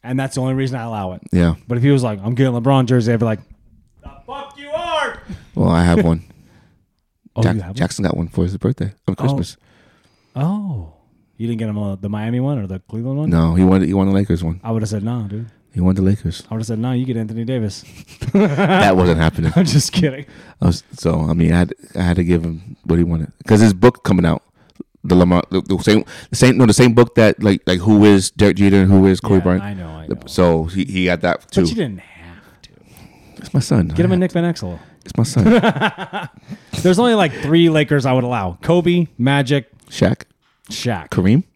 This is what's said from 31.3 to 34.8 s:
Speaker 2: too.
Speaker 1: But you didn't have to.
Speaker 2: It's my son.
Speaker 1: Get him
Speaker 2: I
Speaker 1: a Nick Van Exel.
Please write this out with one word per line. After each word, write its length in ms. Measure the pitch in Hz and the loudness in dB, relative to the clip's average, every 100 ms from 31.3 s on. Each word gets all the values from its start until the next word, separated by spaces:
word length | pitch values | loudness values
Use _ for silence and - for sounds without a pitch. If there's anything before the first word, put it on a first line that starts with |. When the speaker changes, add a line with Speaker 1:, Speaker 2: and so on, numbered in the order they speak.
| - _ | -4 _
Speaker 2:
too. 100 | 202 | -2
Speaker 1:
But 60 | 85 | -2
you 40 | 233 | -2
didn't 240 | 143 92 | -6 -8
have 600 | - - 85 85 _ _ | -18 -20 -20 -20 _ _
to. 80 | - _ _ - - _ _ - | -20 _ _ -20 -20 _ _ -20
Speaker 2:
It's 160 | - | -4
my 60 | - | -4
son. 300 | - 113 85 | 0 0 0
Speaker 1:
Get 160 | 80 175 | 0 0
him 60 | |
Speaker 2:
I 20 | 185 | 0
Speaker 1:
a 20 | |
Nick 120 | 180 | 0
Van 140 | 175 170 | -2 -4
Exel. 340 | 165 92 85 | -6 -10 -14